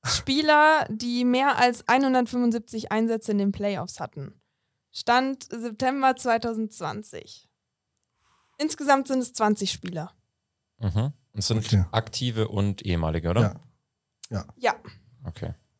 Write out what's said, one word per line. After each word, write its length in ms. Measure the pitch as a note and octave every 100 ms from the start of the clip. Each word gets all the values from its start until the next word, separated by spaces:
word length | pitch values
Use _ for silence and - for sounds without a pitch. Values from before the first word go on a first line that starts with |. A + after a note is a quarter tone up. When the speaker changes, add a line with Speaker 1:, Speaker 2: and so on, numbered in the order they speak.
Speaker 1:
Spieler, 840 | - - - C4+ D4+ D4+ D4+ D#4 -
die 340 | A3 A#3+ A#3+
mehr 320 | B3 B3 C#4 -
als 280 | B3 B3 -
einhundertfünfundsiebzig 1040 | B3+ C4+ B3+ A#3+ B3 A#3+ A#3 A3+ A3+ -
Einsätze 400 | G#3+ A3+ A3+ A3
in 60 | G#3
den 140 | G3+
Playoffs 480 | G3 G3+ F#3 F3 -
hatten. 340 | E3 - C#3 - _ _ _ _ _
Stand 540 | - - A#3+ C4 C4+ -
September 680 | A#3 A#3 G#3+ B3+ C#4 C4+ B3+
zweitausendzwanzig. 1300 | B3+ A3+ A#3 A3 A3 - D#3+ G#3 G#3+ E2+ - - _ _ _ _ _ _ _ _ _ _ _ _
Insgesamt 480 | D4+ - C#4+ C#4 C4+
sind 140 | C4
es 120 | A#3+
zwanzig 380 | - G#3+ G#3 F#3+
Spieler. 420 | - F3+ E3 D#3+ _ _ _ _ _ _ _
Speaker 2:
Mhm. 340 | G#2+ F#2+ C3 - _
Und 120 | G#2+
sind 140 | - A2
Speaker 3:
Okay. 260 | - G#2 F2+
Speaker 2:
aktive 560 | A2 - - B2+ A2 G#2+
und 360 | G2+ G2+ F#2+
ehemalige, 460 | G2 E2+ D#2+ D#2+ E2+
oder? 100 | G2+
Speaker 3:
Ja. 120 | G#2 - - _ _ _ _ _ -
Ja. 140 | G2+ - -
Speaker 1:
Ja. 180 | A#3+ - - - _ _
Speaker 2:
Okay. 300 | F#2 - - - _